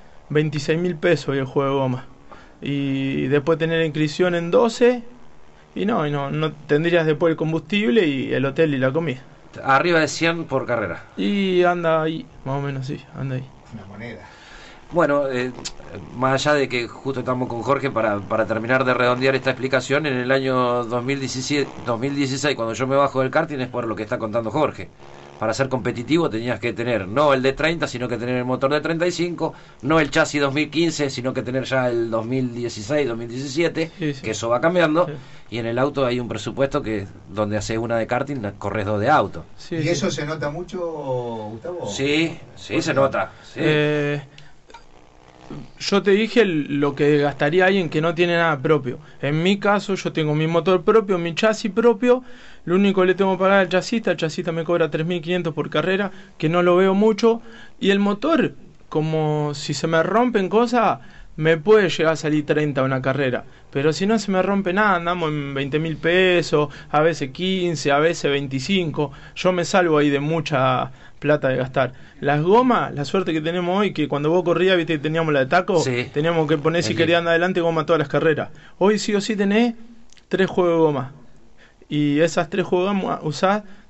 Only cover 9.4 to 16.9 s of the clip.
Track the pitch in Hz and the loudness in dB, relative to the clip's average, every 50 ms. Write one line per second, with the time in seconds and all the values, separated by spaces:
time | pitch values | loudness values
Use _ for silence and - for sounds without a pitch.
9.4 | - - - - - 127 135 135 165 175 170 160 151 139 - - 165 165 170 170 | -20 -18 -16 -6 0 2 2 4 4 4 2 2 2 0 0 0 0 0 0 -2
10.4 | 156 - 135 127 120 123 120 113 101 85 80 82 - - - - 190 202 202 202 | -4 -2 -2 -2 0 0 -2 -2 -2 -4 -6 -8 -12 -12 -6 -4 -2 0 0 0
11.4 | 190 190 180 175 180 175 175 175 170 160 160 160 156 160 165 160 156 - - - | 0 2 2 4 4 2 2 2 0 2 2 2 0 -2 -4 -6 -10 -14 -18 -12
12.4 | - 135 135 139 139 139 139 135 131 139 151 143 - - 151 - 135 135 127 127 | -8 -6 -4 -4 -4 -4 -6 -6 -6 -8 -8 -10 -12 -14 -12 -10 -8 -6 -6 -8
13.4 | 127 - - - - - 113 107 98 98 98 104 117 120 - - - - - - | -8 -12 -16 -20 -20 -18 -16 -16 -16 -16 -16 -14 -14 -14 -14 -14 -18 -20 -20 -20
14.4 | - - - - - - - - - - 151 175 160 143 143 143 143 135 127 123 | -20 -20 -20 -20 -20 -20 -20 -20 -16 -4 0 2 2 4 2 2 0 0 -2 -2
15.4 | 123 127 120 69 71 - - - 69 - - 98 78 69 73 120 131 135 135 127 | -4 -4 -6 -10 -12 -12 -14 -14 -16 -14 -14 -14 -14 -14 -4 -2 0 2 2 2
16.4 | 131 151 151 143 135 123 123 123 117 107 | 2 2 2 2 2 0 -2 -4 -4 -6